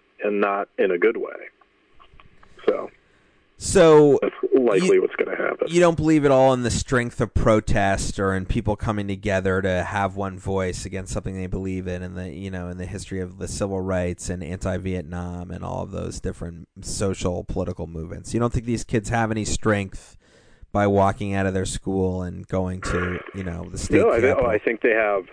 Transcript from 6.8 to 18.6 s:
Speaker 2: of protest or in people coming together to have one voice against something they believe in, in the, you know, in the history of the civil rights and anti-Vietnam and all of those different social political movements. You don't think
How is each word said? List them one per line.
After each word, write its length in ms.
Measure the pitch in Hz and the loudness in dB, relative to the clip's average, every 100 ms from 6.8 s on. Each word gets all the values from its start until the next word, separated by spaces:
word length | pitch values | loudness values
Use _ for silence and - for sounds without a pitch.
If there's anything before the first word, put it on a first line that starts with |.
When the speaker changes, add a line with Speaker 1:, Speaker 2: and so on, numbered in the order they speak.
| - 127 120 - | 0 0 0 -2
Speaker 2:
of 140 | 113 | -2
protest 840 | - - 110 - 110 98 98 - - | 2 4 4 4 2 2 0 -2 -2
or 120 | 98 | 0
in 120 | 95 92 | -2 -2
people 300 | 120 107 104 | -2 -2 -2
coming 320 | 113 104 101 | -2 -2 -4
together 520 | 95 101 95 95 92 | -4 -2 0 0 0
to 200 | 95 90 | 0 -2
have 320 | 85 104 98 | -2 -2 -2
one 240 | 98 95 92 | -2 -8 -6
voice 460 | 98 95 92 87 95 | -4 -2 -2 -6 -8
against 260 | 95 92 | -10 -8
something 220 | 104 95 | -8 -6
they 140 | 95 92 | -8 -6
believe 400 | 95 95 92 92 | -4 -4 -6 -6
in, 140 | 90 | -8
in 120 | 90 | -8
the, 160 | 92 92 | -10 -10
you 200 | 76 98 | -10 -10
know, 160 | 92 87 | -8 -10
in 100 | 90 | -10
the 80 | 90 | -10
history 340 | 101 - 95 | -10 -8 -8
of 180 | 90 95 | -8 -10
the 100 | - | -10
civil 320 | - 101 95 | -6 -4 -2
rights 500 | 95 92 90 87 - | -2 -2 -2 -6 -8
and 140 | 90 | -8
anti-Vietnam 1080 | 80 90 95 92 92 90 76 87 90 87 90 | -8 -6 -4 -4 -4 -6 -6 -10 -8 -10 -10
and 140 | 90 | -10
all 180 | 90 92 | -8 -8
of 80 | 92 | -8
those 300 | 92 87 - | -8 -8 -8
different 480 | 95 - 85 85 - - | -8 -8 -12 -12 -18 -16
social 600 | 92 - 101 92 92 90 | -10 -4 -4 -2 -2 -4
political 440 | 92 92 90 92 85 | -4 -4 -4 -6 -10
movements. 440 | 82 82 - - | -10 -10 -12 -6
You 60 | 113 | 0
don't 140 | 120 | 0
think 120 | 123 | 0